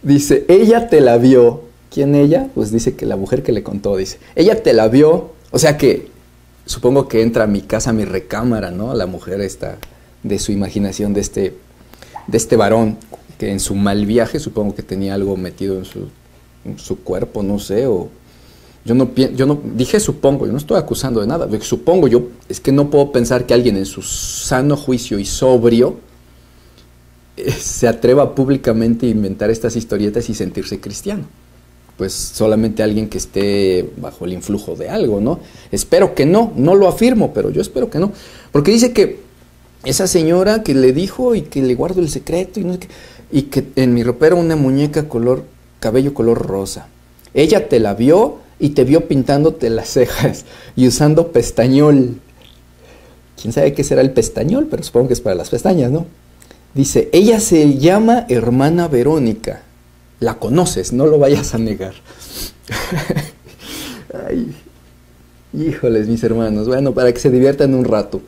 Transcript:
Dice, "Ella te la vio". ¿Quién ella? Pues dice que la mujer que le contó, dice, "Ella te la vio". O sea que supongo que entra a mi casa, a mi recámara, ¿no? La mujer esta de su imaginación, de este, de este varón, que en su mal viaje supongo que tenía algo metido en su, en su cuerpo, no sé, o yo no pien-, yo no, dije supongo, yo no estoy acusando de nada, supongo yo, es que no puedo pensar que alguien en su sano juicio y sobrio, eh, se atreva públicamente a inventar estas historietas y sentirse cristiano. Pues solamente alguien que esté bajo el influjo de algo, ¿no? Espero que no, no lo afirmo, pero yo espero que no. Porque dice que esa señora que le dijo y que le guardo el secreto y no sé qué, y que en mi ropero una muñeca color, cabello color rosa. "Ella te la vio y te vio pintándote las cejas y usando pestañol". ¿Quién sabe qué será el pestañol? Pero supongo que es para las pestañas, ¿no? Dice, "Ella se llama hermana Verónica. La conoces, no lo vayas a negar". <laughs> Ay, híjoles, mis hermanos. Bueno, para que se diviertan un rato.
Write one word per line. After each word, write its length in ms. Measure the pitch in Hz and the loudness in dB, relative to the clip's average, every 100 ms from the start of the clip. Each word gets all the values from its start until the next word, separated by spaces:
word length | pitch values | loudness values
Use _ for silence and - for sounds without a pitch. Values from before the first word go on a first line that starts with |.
Dice, 440 | 139 143 143 135 - | 4 2 4 0 4
"Ella 420 | 185 220 233 226 | 4 6 4 4
te 100 | 156 | 4
la 180 | 131 120 | 6 6
vio". 440 | 127 131 120 117 - - _ | 6 6 6 2 -14 -20 _
¿Quién 240 | - 139 143 | -4 2 4
ella? 320 | 143 165 269 - | 4 2 0 -4
Pues 160 | 110 | -2
dice 240 | 113 117 - | -2 -2 -4
que 100 | 110 | -6
la 120 | 101 | -6
mujer 260 | 95 127 | -4 -4
que 80 | - | -2
le 100 | 113 | -4
contó, 340 | - 101 104 98 | -4 -6 -4 -4
dice, 220 | 95 - - - | -6 -12 -12 2
"Ella 280 | 175 214 | 2 2
te 100 | - | 2
la 140 | 117 110 | 4 4
vio". 460 | 123 151 170 - - - | 6 6 4 -2 -18 -6
O 80 | - | 0
sea 180 | 156 147 | 2 2
que 300 | 143 - - - _ _ _ _ - | 2 2 -4 -20 _ _ _ _ -14
supongo 420 | - 123 139 135 | -2 2 2 0
que 140 | 113 | 0
entra 220 | 113 113 | 2 2
a 40 | 107 | 0
mi 140 | 101 | 0
casa, 300 | - 110 123 | -2 -4 -2
a 20 | |
mi 100 | 113 | -2
recámara, 680 | 98 92 - 104 120 113 95 | -2 -6 -6 -4 -2 -2 -4
¿no? 240 | 90 110 135 | -8 -6 -4
La 100 | 92 | -6
mujer 360 | 87 - 95 | -8 -8 -6
esta 360 | 98 - - 101 - - _ _ | -6 -8 -12 -12 -18 -20 _ _
de 160 | 101 101 | -6 -6
su 120 | - | -4
imaginación, 600 | 101 95 107 101 92 104 | -4 -4 -4 -4 -4 -2
de 80 | 101 | -2
este, 320 | 98 - 95 - _ _ - - - - - | -4 -4 -4 -6 _ _ -20 -20 -20 -18 -4
de 120 | 113 | -4
este 180 | - 117 | 0 2
varón, 420 | 101 110 110 107 - - - - | 2 2 0 -2 -12 -20 -20 -10
que 140 | 107 | -6
en 80 | 98 | -6
su 160 | - 98 | -4 -2
mal 320 | 101 101 104 | -2 0 0
viaje 320 | 117 110 156 | 0 0 -4
supongo 340 | - 110 104 | -6 -4 -6
que 80 | 98 | -6
tenía 320 | - 95 98 | -10 -6 -6
algo 240 | 98 98 95 | -4 -4 -4
metido 400 | 92 76 98 95 | -8 -8 -6 -6
en 80 | 92 | -8
su, 240 | 101 101 - _ _ _ _ - | -14 -14 -16 _ _ _ _ -16
en 100 | 101 | -14
su 220 | - - | -10 -10
cuerpo, 420 | - 92 - 107 | -6 -6 -6 -6
no 160 | 98 101 | -4 -6
sé, 280 | 104 101 135 | -4 -2 -2
o 220 | 95 85 - _ _ - - - _ - | -2 -4 -14 _ _ -20 -20 -20 _ -2
yo 100 | 120 | 0
no 180 | 127 | 2
pien-, 220 | - 131 127 | 0 -2 0
yo 100 | 135 | 0
no, 140 | 147 113 107 | 0 -4 -6
dije 240 | 127 208 | 0 0
supongo, 460 | 208 - 139 143 101 | -2 0 0 0 -2
yo 60 | |
no 60 | 120 | -6
estoy 200 | 147 190 | -2 -2
acusando 440 | 147 117 135 117 | -2 -6 -4 -2
de 60 | 104 | -2
nada, 200 | 165 - 107 | -4 -4 -6
supongo 460 | - 123 - 185 143 | -4 -4 2 2 4
yo, 200 | 117 123 - _ | 2 0 -12 _
es 100 | - | -8
que 120 | - | 0
no 180 | 139 147 | 2 2
puedo 220 | 147 143 | 2 2
pensar 340 | 127 117 127 123 | 0 0 -2 2
que 80 | |
alguien 240 | 123 123 98 | 2 4 0
en 80 | 95 | -4
su 160 | - | -10
sano 760 | - - - - - 127 139 143 | -10 -10 -8 -10 -4 -2 0 -2
juicio 420 | - 127 - 104 | -2 -4 -4 -6
y 60 | 101 | -6
sobrio, 680 | - 131 123 117 117 123 - - _ _ _ _ _ _ _ _ _ _ _ _ - | -2 2 4 4 4 2 0 -18 _ _ _ _ _ _ _ _ _ _ _ _ -10
eh, 140 | - | -6
se 360 | - - - 120 | -6 -6 -2 0
atreva 480 | 113 120 135 135 - | 2 2 4 2 0
públicamente 680 | 135 139 131 113 113 117 123 | 0 0 0 0 0 0 0
a 40 | |
inventar 400 | 107 101 95 104 | 0 -2 -2 -2
estas 260 | 113 117 117 | -2 -2 -4
historietas 540 | 113 101 104 104 113 | -4 -2 -2 -2 -6
y 40 | |
sentirse 460 | 107 92 90 95 98 | -6 -6 -8 -10 -10
cristiano. 460 | - 101 - 208 - _ _ _ _ _ _ _ | -12 -12 -8 -8 -10 _ _ _ _ _ _ _
Pues 160 | 95 | -8
solamente 720 | - - - 110 107 113 104 | -6 -10 -2 0 2 0 -2
alguien 260 | 107 104 107 | -2 -2 -4
que 80 | - | -8
esté 720 | - - 101 101 98 90 80 - | -8 -4 -2 0 0 0 -4 -10
bajo 280 | - - 90 | -14 -12 -10
el 80 | |
influjo 420 | 90 - 101 - 85 | -10 -6 -8 -6 -10
de 120 | 82 | -8
algo, 320 | 196 151 101 | -4 -2 -2
¿no? 200 | 110 170 - - - | -2 -4 -10 -20 -10
Espero 420 | 101 - 165 190 | -8 0 2 2
que 140 | - 143 | 2 2
no, 260 | 196 233 135 | 4 2 0
no 200 | 139 196 | 2 4
lo 120 | 196 | 2
afirmo, 460 | - 233 254 151 | 2 2 2 0
pero 160 | - 101 | -2 -2
yo 100 | 147 | -2
espero 300 | 202 - 233 | -4 -4 -4
que 80 | 143 | -2
no. 140 | 196 - - - - | -4 -6 -20 -20 -4
Porque 180 | 143 147 | 0 2
dice 240 | 226 240 | 4 2
que 260 | 240 180 - - _ _ _ _ _ | 2 0 0 -18 _ _ _ _ _
esa 220 | - 135 190 | -6 -2 0
señora 560 | 180 160 175 190 214 | 0 2 2 2 0
que 140 | 220 135 | 0 4
le 180 | 127 | 4
dijo 400 | 131 190 - 254 | 2 -2 -2 0
y 80 | 226 | 0
que 200 | 147 143 | -2 -2
le 100 | 131 | 0
guardo 260 | 123 151 185 | 0 -2 -2
el 100 | 165 | -2
secreto 500 | 135 - 165 185 - | -4 -4 -4 -4 -6
y 60 | 175 | -6
no 80 | |
sé 60 | 180 | -8
qué, 80 | - - - - - | -12 -20 -20 -20 -4
y 100 | 139 | -2
que 220 | 139 - 139 - | 0 -4 -4 0
en 200 | 131 120 | 2 2
mi 80 | |
ropero 340 | 120 120 156 175 | 0 2 4 4
una 180 | 170 156 | 2 0
muñeca 540 | 131 135 147 151 151 | 0 2 0 -2 -4
color, 340 | 120 120 131 - _ _ _ | -2 0 -2 -4 _ _ _
cabello 340 | 113 117 139 | -2 0 0
color 320 | 139 117 117 - | 0 0 2 0
rosa. 420 | 98 98 - - _ _ _ _ | -6 -6 -10 -16 _ _ _ _
"Ella 360 | - 147 208 - | 0 2 2 2
te 100 | 127 | 0
la 140 | 104 | 0
vio 440 | 101 123 175 233 - - _ | 0 4 4 4 -2 -20 _
y 100 | 147 | -2
te 140 | 143 | 0
vio 240 | 127 156 165 | 2 2 2
pintándote 600 | 139 123 139 156 156 117 | -2 0 2 2 0 -4
las 200 | 113 - | -4 -2
cejas 560 | - 120 - - - - - - - | 0 0 0 -2 -4 -12 -20 -14 2
y 120 | 127 | 2
usando 440 | 120 147 156 170 | 4 2 4 2
pestañol". 880 | 120 117 - 120 135 147 143 127 117 - _ - - _ _ - - - - _ - | 0 0 0 2 4 6 6 2 -2 -16 _ -20 -20 _ _ -20 -20 -20 -20 _ -12
¿Quién 140 | 107 | -6
sabe 200 | 113 147 | 0 0
qué 100 | 143 | 0
será 180 | 143 135 | 0 2
el 100 | 131 | 2
pestañol? 560 | - - - 131 240 302 | 2 -2 -2 -2 0 -2
Pero 140 | - | -6
supongo 240 | - 117 131 | -2 0 2
que 60 | |
es 80 | 117 | 0
para 140 | - 90 | -2 -4
las 140 | 80 | -4
pestañas, 420 | - - 180 123 | -4 0 0 0
¿no? 140 | 147 165 - _ - - - _ | -2 -6 -14 _ -20 -20 -20 _
Dice, 360 | 139 139 131 - | -2 0 2 2
"Ella 280 | 160 208 226 | 4 6 4
se 380 | - 165 151 131 | 4 4 4 4
llama 480 | 151 196 220 233 233 | 4 4 4 2 2
hermana 580 | 123 113 123 143 170 170 | 0 2 2 2 2 0
Verónica. 760 | 135 123 156 120 104 - - - _ _ _ _ _ | 0 2 2 0 -2 -8 -12 -16 _ _ _ _ _
La 200 | 113 113 | -6 -4
conoces, 540 | 107 143 180 - 92 | -2 0 0 -2 -4
no 120 | 123 151 | 0 2
lo 140 | 147 | 4
vayas 340 | 139 139 135 | 4 2 0
a 40 | 117 | -4
negar". 360 | 113 104 95 - - - - - - - - | -4 -6 -8 -14 -20 -20 -20 -14 -14 -16 -12
<laughs> 1600 | - - 170 - 160 - - - - - - 277 247 - - - | -10 -6 -8 -4 -6 -6 -14 -20 -20 -18 -14 -14 -16 -16 -14 -6
Ay, 280 | - - 143 - _ _ _ _ _ _ _ _ | -6 -6 -10 -20 _ _ _ _ _ _ _ _
híjoles, 540 | 147 156 - 127 113 107 | -6 -4 -2 0 0 0
mis 160 | 117 | -2
hermanos. 440 | 117 113 113 107 107 | 0 0 -2 -2 -2
Bueno, 260 | 127 139 | -2 -2
para 200 | 120 127 | 2 0
que 60 | 120 | 2
se 100 | 143 | 2
diviertan 440 | 123 135 143 139 | 4 2 2 2
un 120 | 131 120 | 2 0
rato. 360 | 110 98 98 | 0 -2 -8